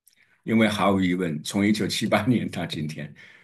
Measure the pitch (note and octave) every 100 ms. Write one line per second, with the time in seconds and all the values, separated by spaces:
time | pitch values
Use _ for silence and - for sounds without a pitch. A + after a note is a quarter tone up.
0 | _ _ _ _ - A2+ A2 G#2 G2 F#2+
1 | F#2 F2+ F2 D2+ - G2+ G2+ G#2 F#2 -
2 | G#2 G2+ G#2+ A2+ E2 G2 E2+ E2+ D2+ D2+
3 | - - - -